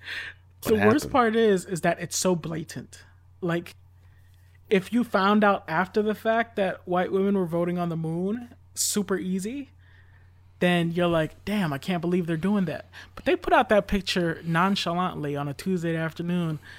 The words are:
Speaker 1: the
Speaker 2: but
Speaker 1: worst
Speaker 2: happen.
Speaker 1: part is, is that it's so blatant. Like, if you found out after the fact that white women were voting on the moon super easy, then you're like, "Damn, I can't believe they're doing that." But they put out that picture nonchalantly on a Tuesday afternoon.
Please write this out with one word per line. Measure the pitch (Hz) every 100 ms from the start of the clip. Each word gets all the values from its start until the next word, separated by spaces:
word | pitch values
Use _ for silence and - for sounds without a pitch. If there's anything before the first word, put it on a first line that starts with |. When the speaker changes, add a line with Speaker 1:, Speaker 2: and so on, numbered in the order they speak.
| - - - - - -
Speaker 1:
the | -
Speaker 2:
but | 220
Speaker 1:
worst | 208 277
Speaker 2:
happen. | -
Speaker 1:
part | 269 233 220
is, | 226 190 170
is | 180
that | 175 170
it's | 170 -
so | 185 175
blatant. | 160 160 160 - - - - - - -
Like, | 175 170 180 - - - - - - - - - -
if | 196 185
you | 233
found | 233 202 190 214
out | 208 196 -
after | 160 180 214
the | 214 208
fact | 233 226 226 -
that | 190 - -
white | 180 185
women | 190 196 202
were | 175
voting | 170 175 175
on | 175
the | 165
moon | 160 165 185 233 240 - -
super | - - 214 190 190
easy, | 185 185 190 277 262 - - - - - - - - -
then | 180 175 170
you're | 170 175
like, | 165 156 -
"Damn, | - 208 170
I | 135
can't | - 180
believe | 170 180 165
they're | 165
doing | 185 208 175
that." | 143 - - - -
But | -
they | 370
put | -
out | 339 247
that | 208 190
picture | 202 185 - 170 160 165
nonchalantly | 165 190 196 175 175 180 156 147 143
on | 143
a |
Tuesday | 139 190 185 170 165
afternoon. | 160 - 170 180 165 151 -